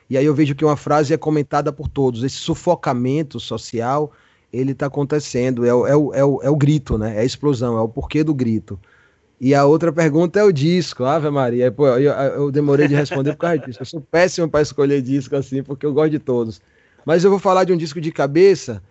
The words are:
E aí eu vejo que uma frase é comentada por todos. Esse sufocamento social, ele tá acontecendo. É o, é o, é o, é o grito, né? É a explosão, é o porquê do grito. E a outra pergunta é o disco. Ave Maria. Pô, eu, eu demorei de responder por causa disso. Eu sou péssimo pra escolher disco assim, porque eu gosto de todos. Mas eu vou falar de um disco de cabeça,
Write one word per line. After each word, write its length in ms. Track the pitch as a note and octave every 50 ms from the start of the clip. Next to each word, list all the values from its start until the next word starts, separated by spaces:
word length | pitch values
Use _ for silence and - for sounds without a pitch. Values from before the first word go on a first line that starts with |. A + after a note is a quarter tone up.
| _ -
E 80 | C3
aí 80 | C3 D3
eu 80 | D3+ C#3
vejo 220 | C#3 D#3 C3+ C#3+
que 100 | C3+ D#3
uma 100 | D3+ C#3+
frase 360 | - - D#3 D3 D3+ D3+ C3 E3
é 40 |
comentada 540 | - - D3+ D#3 D3 C#3 - D3+ D3 D3 D3+
por 160 | C#3+ - C#3+
todos. 360 | - - C#3 C3+ B2+ A#2+ A2+ C3
Esse 140 | C#3 -
sufocamento 1000 | - - E3+ D3+ - - F3+ E3 - - D3+ B2+ A#2+ B2 B2+ C#3 D#3+ D#3 C#3 - A#2
social, 720 | - - A#2 A2 - - - A2+ A#2 B2 C#3 D3+ D#3 D3 _ _ _ _ _ _ _ _
ele 220 | - B2 C3 C#3 C3+
tá 140 | - D3
acontecendo. 760 | C3+ - C#3+ C#3+ C#3 D3+ D3 - - - A#2+ B2 C3 B2+ A#2 A#2+
É 60 | A#2+ B2
o, 120 | B2 G2+
é 100 | B2 C#3+
o, 180 | D#3 D3 A2+ F#2+
é 100 | C3+ C#3
o, 140 | C#3+ C3+ -
é 80 | - C#3
o 60 | D#3
grito, 420 | C#3+ C#3 C#3+ D#3 C#3+ - - A#2
né? 180 | G#2+ G#2+ A2+ G#2+
É 40 | G#2+
a 60 | A#2+
explosão, 520 | C3 - - C#3+ D3 C#3 A2 B2+ A#2+ A2+
é 40 | A2
o 60 | A2+
porquê 360 | A2+ - C#3+ - - - D3+ D#3
do 100 | D#3 D3+
grito. 460 | C3 B2 A#2 A2 G#2 - - G2+ F2+ _ _ _ _ _ _ _ _ _ _ _ -
E 140 | A#2+ C3 C#3+
a 120 | C#3 C#3+
outra 260 | C#3+ D#3 D#3 E3+ E3+
pergunta 480 | D3 E3+ E3 D3+ C3 E3 F3+ E3 - G#3
é 40 | G#3+
o 60 | G3+
disco. 520 | E3+ C3 C#3+ E3 F3+ F3+ D#3 - - - B2+
Ave 260 | C3 D#3 E3 C#3+ D3+
Maria. 400 | C#3+ C#3 C3 A#2+ A#2+ B2 B2 B2+
Pô, 160 | G2+ C#3 D3
eu, 240 | C3 A#2+ B2+ C#3+ D3 A#2
eu 380 | A2+ C#3 C3 F2 C3+ C#3+ C#3+
demorei 360 | C3 D3+ D3 C#3+ C#3 C#3+ D3
de 80 | C#3 C#3
responder 380 | D3 D3 - F3+ C#3 C3+ D3 D3
por 60 | -
causa 180 | E3+ E3+ E3+ C3+
disso. 220 | - C3 A#2 -
Eu 40 | C3
sou 140 | - - D#3
péssimo 460 | C3+ - - E3 F3+ F3+ - F3+ E3+ D3+
pra 120 | - D3+
escolher 400 | D3+ C#3 - D3 C#3 C#3 C#3+ C#3
disco 340 | B2 B2 C#3 C#3+ C3+ - C#3+
assim, 260 | C#3 C3+ - C3 C#3
porque 240 | C3 C3+ C#3+ C3+ C#3+
eu 80 | D3 C3
gosto 180 | D3+ D#3 D#3+
de 80 | D3+ C#3+
todos. 420 | - C3+ B2 A#2+ A#2 A2 G#2+ - _ _ _ _ _ _ _ _ -
Mas 180 | C#3+ E3 F3 F3
eu 60 | G3
vou 80 | G3+
falar 280 | F#3 - F#3+ F#3 F#3 F#3+
de 80 | F3 F#3
um 40 |
disco 220 | D#3+ E3 D3 C#3+ F3
de 140 | D3+ E3 -
cabeça, 680 | - C#3+ C#3 C#3 E3 F#3+ G3 F3+ - - B2+ G#2+ F#2+ - _